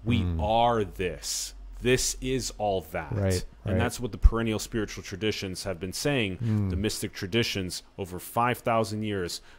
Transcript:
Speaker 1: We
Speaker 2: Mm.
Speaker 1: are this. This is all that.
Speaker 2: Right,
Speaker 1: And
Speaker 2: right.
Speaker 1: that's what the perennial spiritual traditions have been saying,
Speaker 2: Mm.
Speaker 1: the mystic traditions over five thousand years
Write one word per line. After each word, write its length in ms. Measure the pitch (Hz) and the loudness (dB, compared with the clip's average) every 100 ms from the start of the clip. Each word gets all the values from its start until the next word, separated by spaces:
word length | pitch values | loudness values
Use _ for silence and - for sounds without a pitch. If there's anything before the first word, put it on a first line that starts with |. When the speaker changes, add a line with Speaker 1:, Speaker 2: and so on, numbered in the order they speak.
Speaker 1:
We 160 | 107 120 | 2 2
Speaker 2:
Mm. 200 | 87 82 | 2 0
Speaker 1:
are 420 | 104 113 120 117 | 2 4 4 4
this. 680 | 98 80 90 73 - - - - - - | 0 -2 -4 -4 -6 -6 -6 -10 -16 -4
This 360 | 117 127 - - | 2 4 2 -2
is 320 | 127 131 110 - | -2 -2 -2 -2
all 240 | 107 95 - | 0 0 -2
that. 200 | 87 78 | -6 -4
Speaker 2:
Right, 320 | 107 98 92 - - | 0 2 2 -2 -8
Speaker 1:
And 100 | 113 | 0
Speaker 2:
right. 40 | 110 | 2
Speaker 1:
that's 200 | 120 - | 2 0
what 140 | 117 | -6
the 60 | - | 6
perennial 420 | - 113 113 110 | 6 8 0 0
spiritual 420 | - 117 104 - | -2 -4 -4 -6
traditions 640 | 90 92 107 104 98 92 | -10 -2 -2 -2 -4 -6
have 160 | 101 87 | -6 -6
been 120 | 92 | -6
saying, 460 | 90 147 143 104 90 | -4 0 0 0 -2
Speaker 2:
Mm. 320 | 117 107 98 | 0 2 2
Speaker 1:
the 60 | 90 | 2
mystic 360 | 107 - 107 | 0 -2 -8
traditions 720 | - 98 113 113 104 92 - - - | -8 -2 0 0 -2 -4 -6 -12 -10
over 220 | 95 90 | -8 -8
five 380 | - - 120 120 | -6 0 0 0
thousand 440 | - 113 110 107 | 0 2 2 -2
years 380 | 107 101 85 - - | -2 -2 -4 -6 -12